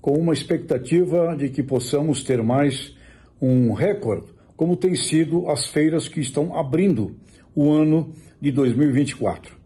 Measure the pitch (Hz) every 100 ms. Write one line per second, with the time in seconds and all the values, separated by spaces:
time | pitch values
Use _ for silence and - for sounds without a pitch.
0 | - 147 165 156 - 165 - 131 127 170
1 | 180 170 170 156 139 135 127 170 127 147
2 | 156 131 - 127 113 131 143 127 - -
3 | - - - _ 131 127 120 107 175 202
4 | 117 92 - - _ - 160 175 185 180
5 | - 156 156 170 170 147 - 147 156 160
6 | 151 - 135 - 160 - 143 156 196 127
7 | 95 - - - _ - 147 151 156 160
8 | 156 - - _ 143 131 131 117 151 131
9 | 143 - 104 90 - -